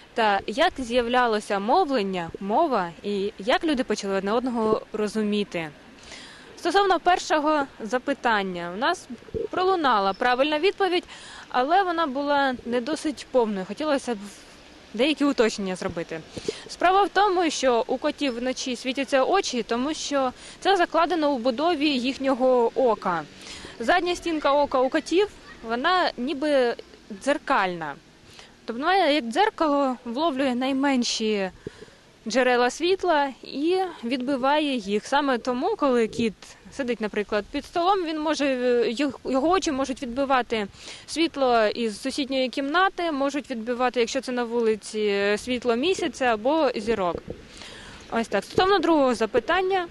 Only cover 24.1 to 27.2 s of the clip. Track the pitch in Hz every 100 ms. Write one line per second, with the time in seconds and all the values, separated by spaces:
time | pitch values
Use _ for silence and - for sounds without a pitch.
24.1 | 349 339 311 285 285 285 269 254 311 -
25.1 | 330 415 - - - 226 233 311 370 311
26.1 | - 247 269 302 285 240 - - - -
27.1 | 196